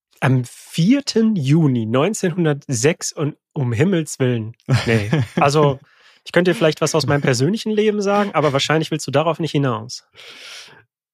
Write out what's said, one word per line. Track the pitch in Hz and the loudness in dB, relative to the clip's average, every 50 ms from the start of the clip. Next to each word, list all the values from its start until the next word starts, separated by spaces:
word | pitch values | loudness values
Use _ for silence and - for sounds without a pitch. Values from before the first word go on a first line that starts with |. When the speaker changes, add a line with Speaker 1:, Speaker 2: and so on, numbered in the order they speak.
| _ _ _ - | _ _ _ -2
Speaker 1:
Am | - 131 131 127 123 | 0 0 2 0 -2
vierten | - - - - - - - 165 202 269 285 277 - - 220 226 220 214 | -4 -10 -20 -20 -8 -2 0 2 2 2 2 0 -2 0 0 2 2 0
Juni | 180 131 135 147 170 160 143 127 120 110 | 0 2 2 4 4 4 2 2 0 -2
neunzehnhundertsechs | 107 117 131 147 196 220 - - 180 151 175 170 156 143 143 - - 139 110 110 147 175 - - - | 0 0 0 0 0 -2 -2 -4 -2 -2 0 0 0 -2 -2 -4 -6 -2 0 0 0 0 0 -6 -10
und | - - 151 143 - _ _ _ | -6 -4 -6 -6 -6 _ _ _
um | - 156 131 120 117 | -6 -4 -2 -2 0
Himmels | 107 151 196 190 165 156 - - - | 0 0 2 0 0 -2 -4 -4 -2
Willen. | 135 123 123 117 107 110 120 _ _ - 135 104 - | -2 0 0 -2 -4 -8 -12 _ _ 0 0 0 2
Nee. | 113 117 113 104 104 143 151 117 | 2 0 0 0 0 0 -2 -2
Speaker 2:
<laughs> | - - | -2 0
Speaker 1:
Also, | - 147 147 139 156 151 143 131 131 _ _ _ _ _ _ _ _ - | 0 2 2 4 4 2 2 0 -2 _ _ _ _ _ _ _ _ -8
ich | - | -2
könnte | - 175 175 185 | 0 2 2 2
dir | 170 | 2
vielleicht | - 170 156 151 - | 2 2 0 2 0
was | 165 147 - | -2 -2 0
aus | 160 143 | 0 0
meinem | 131 147 143 | 0 0 0
persönlichen | 143 147 131 117 135 156 208 226 - 220 | 2 0 0 2 0 0 0 -2 -4 -2
Leben | 214 208 214 214 208 208 | 0 0 0 0 0 0
sagen, | 196 196 202 202 208 202 - | 0 0 0 0 0 0 0
aber | 160 143 143 131 | 0 0 0 0
wahrscheinlich | 139 - - 151 160 156 - | 0 0 0 0 0 0 -2
willst | 165 151 - | -4 -6 -4
du | - | -2
darauf | 135 143 156 170 - - | 0 0 0 0 -2 -2
nicht | 170 147 | -4 -2
hinaus. | - 151 139 131 117 107 113 131 - - - _ _ - - - - - - - - - - - - - _ _ _ _ _ _ | 0 0 0 0 -2 -4 -6 -10 -14 -16 -18 _ _ -20 -20 -20 -20 -20 -20 -20 -20 -20 -20 -20 -20 -20 _ _ _ _ _ _